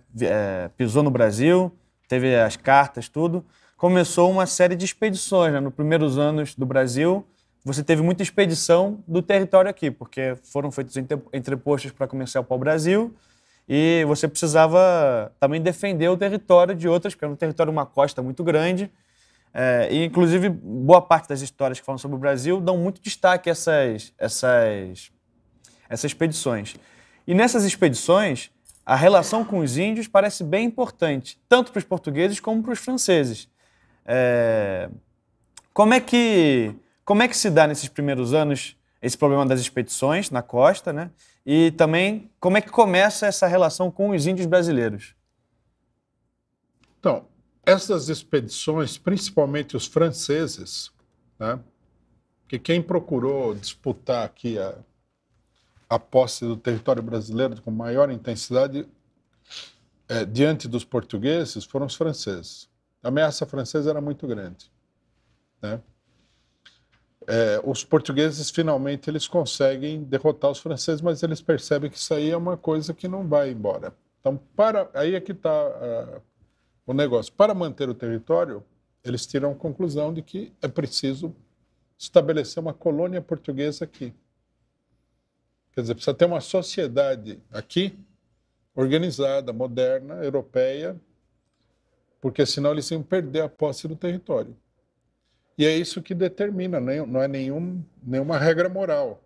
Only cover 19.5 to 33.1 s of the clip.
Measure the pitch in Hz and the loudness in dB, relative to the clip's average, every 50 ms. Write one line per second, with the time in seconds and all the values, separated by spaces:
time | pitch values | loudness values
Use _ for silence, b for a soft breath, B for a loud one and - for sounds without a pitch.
19.5 | - - 127 127 123 120 113 - 101 151 165 165 - 175 180 165 170 185 180 202 | -6 -2 0 2 2 2 2 2 0 0 0 0 2 2 4 4 4 2 2 0
20.5 | 170 - - - 107 127 127 139 175 180 170 - 170 156 - - 143 131 139 135 | -2 -4 -6 -10 -8 -2 8 10 10 10 10 8 4 2 2 -2 -6 -6 -6 -8
21.5 | - - 139 131 127 - - - 135 127 - 143 143 131 131 143 139 131 127 156 | -6 -4 -4 -4 -4 -6 -8 -8 -8 -8 -8 -8 -8 -2 0 0 0 0 0 0
22.5 | 180 190 175 175 185 175 170 190 196 - - 214 - - - 185 185 180 - 170 | 0 2 2 0 0 0 0 -2 -4 -6 -10 -12 -4 2 4 4 4 4 2 -2
23.5 | 165 - - 170 156 147 135 123 110 107 - - _ _ - 120 - - - 127 | -2 0 0 2 2 4 2 2 0 -4 -8 -12 _ _ -6 -4 -4 0 2 4
24.5 | 123 120 117 110 104 101 95 92 95 - - - _ _ _ _ _ _ _ _ | 4 6 4 4 2 -2 -6 -10 -12 -14 -18 -20 _ _ _ _ _ _ _ _
25.5 | _ _ b b b b b b 120 120 - 147 - - 165 165 156 160 - 139 | _ _ b b b b b b -8 -6 -6 -6 -2 -2 -2 -2 -2 -4 -4 -4
26.5 | 120 107 101 113 - b b b b b b b b b b - 175 185 226 247 | -4 -4 -6 -10 -14 b b b b b b b b b b 0 2 4 4 4
27.5 | 240 240 202 196 - - 190 156 127 - - - 175 196 214 190 135 123 - - | 2 2 0 0 0 2 2 2 2 0 0 2 2 4 4 2 -2 -4 -8 -14
28.5 | _ _ _ - - _ _ - 131 131 151 185 202 185 - - 214 226 226 220 | _ _ _ -20 -20 _ _ 2 2 6 8 8 8 6 6 2 0 -2 -2 -2
29.5 | 208 185 160 135 120 143 185 208 220 220 226 - - 196 196 208 202 - 180 151 | -2 -2 -2 -2 -2 -2 -2 -2 -2 -4 -6 2 4 4 4 4 0 -4 -4 -2
30.5 | 160 202 226 240 226 - 247 - - _ 175 160 143 131 123 - - _ _ _ | 0 0 0 -2 -2 -4 -4 -6 -2 _ -2 0 0 -2 -6 -10 -16 _ _ _
31.5 | 240 254 247 - - 208 - - 185 - - 156 143 147 175 202 202 202 - 220 | 4 4 4 2 -2 -6 -4 -4 -6 -6 -4 -4 -2 0 0 0 -2 -4 -4 -4
32.5 | 226 226 220 240 240 - - - 254 247 - - | -2 -2 -2 -4 -6 -6 -6 -6 -4 -2 0 2